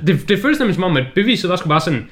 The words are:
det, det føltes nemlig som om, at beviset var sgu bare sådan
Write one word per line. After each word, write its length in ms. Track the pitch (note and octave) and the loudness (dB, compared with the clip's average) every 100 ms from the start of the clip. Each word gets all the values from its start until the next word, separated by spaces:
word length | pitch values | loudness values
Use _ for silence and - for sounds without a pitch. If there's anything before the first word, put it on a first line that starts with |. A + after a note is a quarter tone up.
| D#3 | 0
det, 220 | - - | 0 0
det 100 | G3+ | 0
føltes 200 | C4+ D4 | 2 2
nemlig 160 | A#3+ | 0
som 100 | D#3+ | 0
om, 120 | F#3 C#3+ | 0 0
at 100 | C3 | 0
beviset 360 | - G#3 A3+ F3 | 0 0 0 0
var 60 | F3+ | -2
sgu 120 | D#3+ | 0
bare 120 | D3+ | 0
sådan 280 | E3 C3 - | 0 -4 -6